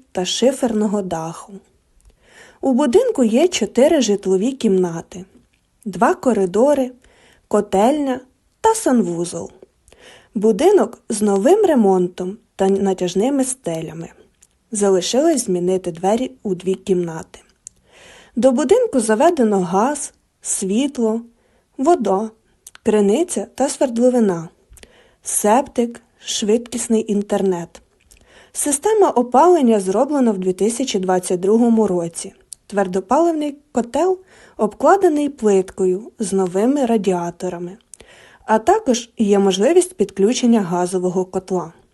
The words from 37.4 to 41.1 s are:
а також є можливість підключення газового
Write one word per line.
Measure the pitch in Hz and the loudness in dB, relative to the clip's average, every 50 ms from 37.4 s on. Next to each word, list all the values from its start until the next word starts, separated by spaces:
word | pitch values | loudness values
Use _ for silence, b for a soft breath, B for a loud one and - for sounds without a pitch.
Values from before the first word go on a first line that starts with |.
| 190 180 175 170 175 175 196 - _ _ - B B B B B B B B B B | -8 -8 -8 -8 -10 -12 -14 -16 _ _ -20 B B B B B B B B B B
а | - 214 220 | 0 0 0
також | 226 339 403 440 440 269 226 226 - - _ | 2 2 2 2 2 0 -2 -2 -4 -8 _
є | - 220 196 202 196 | -2 0 2 2 4
можливість | 196 196 180 190 208 277 349 370 349 - - | 2 2 2 2 2 2 4 4 2 0 -2
підключення | - 202 196 - - 190 220 247 - 247 233 233 214 | -4 -4 -4 -2 0 0 0 2 2 2 2 2 2
газового | 190 165 180 175 180 180 190 185 180 180 | 2 0 -2 -2 -2 -2 -2 -2 -2 -2